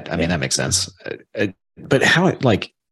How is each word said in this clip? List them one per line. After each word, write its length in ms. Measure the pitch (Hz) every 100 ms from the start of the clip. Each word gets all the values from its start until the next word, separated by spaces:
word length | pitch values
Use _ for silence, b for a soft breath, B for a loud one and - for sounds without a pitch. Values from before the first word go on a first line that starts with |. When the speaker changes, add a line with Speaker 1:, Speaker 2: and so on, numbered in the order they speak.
| -
Speaker 1:
I 60 | 82
mean, 60 |
Speaker 2:
Yeah. 40 | 80
Speaker 1:
that 140 | 87
makes 160 | 65 -
sense. 360 | 65 - - - -
Uh, 80 | - _ -
uh, 80 | 104 - _ -
but 240 | - 135
how, 340 | 131 160 180 -
like, 320 | 131 104 - _ _